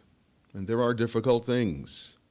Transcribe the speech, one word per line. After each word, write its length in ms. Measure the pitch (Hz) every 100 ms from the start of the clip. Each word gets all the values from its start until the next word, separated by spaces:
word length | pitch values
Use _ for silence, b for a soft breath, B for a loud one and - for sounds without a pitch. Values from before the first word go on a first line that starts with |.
| _ _ _ _ _
and 120 | 101 95
there 160 | 117
are 120 | 120
difficult 500 | 120 117 117 113 120
things, 720 | 120 123 113 73 - - - - _